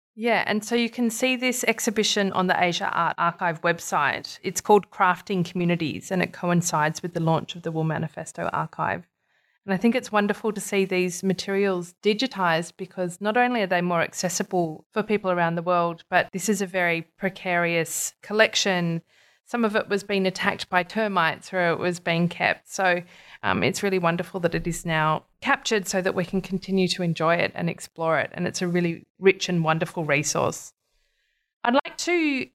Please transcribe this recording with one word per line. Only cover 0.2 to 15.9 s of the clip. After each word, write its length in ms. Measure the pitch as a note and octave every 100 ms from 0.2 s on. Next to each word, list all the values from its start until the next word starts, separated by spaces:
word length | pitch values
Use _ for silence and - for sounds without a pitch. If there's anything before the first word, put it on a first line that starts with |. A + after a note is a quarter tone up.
| A#3 G3+ -
and 200 | G#3+ G#3+
so 100 | A#3+
you 140 | A#3
can 200 | A#3+ A#3
see 280 | A3+ B3+ B3+
this 260 | B3+ B3
exhibition 680 | - A3 - G#3+ G3+ G#3+ G3
on 140 | - F#3
the 140 | -
Asia 280 | F3 E3+ G3
Art 240 | - E3 -
Archive 440 | E3+ E3+ F3+ D#3
website. 760 | E3+ E3+ - F3 C#3 - - -
It's 160 | G3 -
called 320 | - G#3 -
Crafting 580 | - F#3+ E3+ - F#3+ E3+
Communities, 600 | F3+ F3 E3+ D#3 - -
and 100 | F#3
it 120 | E3+
coincides 680 | - F3 F3 F3 D#3 D3+ D#3+
with 120 | F3
the 80 | F3
launch 340 | D#3+ D#3+ - F3
of 60 |
the 100 | E3
Wool 140 | D#3+ D#3+
Manifesto 640 | D#3 D#3+ - D#3+ - A#2+
archive. 560 | - D#3+ - D#3+ F3+ - _ _ _ _ _ G3
And 80 |
I 40 | F#3
think 180 | A#3 A#3+
it's 160 | A3
wonderful 400 | G#3+ G3+ G3+ A3
to 80 | G3+
see 240 | - G3+
these 400 | F#3+ F#3 F3+ F3
materials 720 | F#3+ F#3 - G3 G3+ F3+ E3+ -
digitized 680 | G#3 G#3+ C4 G3 F3+ D#3+ E3+ -
because 460 | F#3 - F3+ F3
not 160 | G#3 A#3
only 240 | B3 A#3+
are 60 | F#3+
they 140 | F3+
more 200 | F3 E3+
accessible 840 | - - F3+ - F#3+ F3+ E3 D#3 -
for 100 | A3
people 300 | G#3 G3+ F#3+
around 240 | F3 E3+ E3+
the 60 |
world, 420 | E3+ F3 E3+